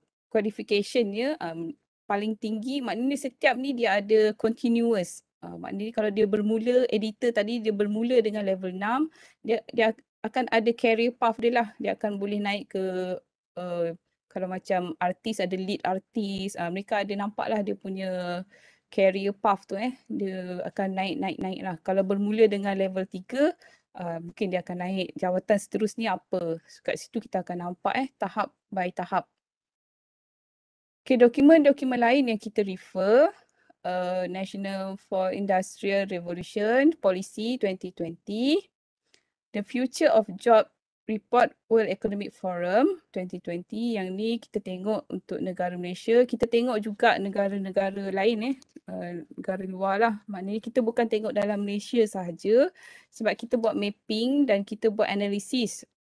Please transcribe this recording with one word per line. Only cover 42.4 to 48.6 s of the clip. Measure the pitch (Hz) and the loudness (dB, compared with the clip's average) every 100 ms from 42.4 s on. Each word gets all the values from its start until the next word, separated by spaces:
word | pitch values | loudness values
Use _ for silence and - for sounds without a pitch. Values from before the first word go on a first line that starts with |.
| 185 175 175 208 320 359 _ 190 | -6 -4 2 4 4 0 _ -8
twenty | 185 180 | -8 -8
twenty. | 180 175 180 214 240 220 | -8 -8 -8 -6 -4 -2
Yang | 185 | -4
ni | 190 226 233 | -4 -4 -4
kita | - 208 | -6 -8
tengok | 190 185 196 214 - | -6 -6 -4 -4 -4
untuk | 190 - - | -10 -8 -6
negara | 185 185 180 180 | -6 -4 -4 -4
Malaysia. | 175 185 - 233 247 | -8 -6 2 4 4
Kita | 240 | 0
tengok | 233 233 247 220 | 0 0 0 -2
juga | 214 208 233 - | -6 2 2 2
negara-negara | 196 196 202 202 190 190 196 196 196 | -2 -2 -2 -2 -4 -2 -2 -4 -4
lain, | 190 202 220 240 | 0 0 0 -2
eh, | 262 | -6